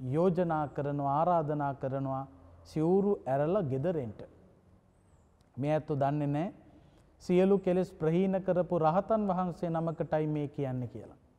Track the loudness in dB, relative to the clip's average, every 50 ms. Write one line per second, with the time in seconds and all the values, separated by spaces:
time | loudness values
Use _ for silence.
0 | -8 -4 0 2 2 2 2 2 0 0 0 -2 -2 -4 -4 -4 -4 -4 -2 -2
1 | -2 0 0 2 2 2 2 2 2 0 -2 -2 -2 -4 -4 -4 -4 -4 -4 -2
2 | -4 -4 -4 -6 -8 -10 -14 -20 -20 -20 -20 -20 -18 -8 -4 -2 0 2 2 2
3 | 4 2 0 -2 -2 -2 0 0 2 2 0 0 0 -2 -2 -2 -2 -2 -2 -2
4 | -4 -6 -10 -14 -18 -20 -20 -20 -20 -20 -20 _ _ _ -20 -20 _ _ _ _
5 | _ _ _ -20 _ _ _ _ _ _ -8 -6 -2 0 0 0 0 -2 -2 0
6 | 0 0 0 0 0 0 0 -2 -2 -4 -6 -12 -20 -20 -20 -20 -20 -20 -20 -20
7 | -20 _ _ _ -2 2 4 4 6 6 4 4 2 2 0 0 0 -2 -4 -2
8 | 0 2 2 4 2 2 2 0 0 0 2 2 2 0 2 2 4 4 4 2
9 | 2 2 0 0 0 0 0 0 -2 -4 -4 -4 -4 -2 -2 -2 -2 -2 -2 -4
10 | -4 -2 0 0 0 0 -2 -2 -2 -4 -4 -4 -4 -4 -4 -4 -6 -8 -10 -12
11 | -16 -16 -20 -20 _ _ _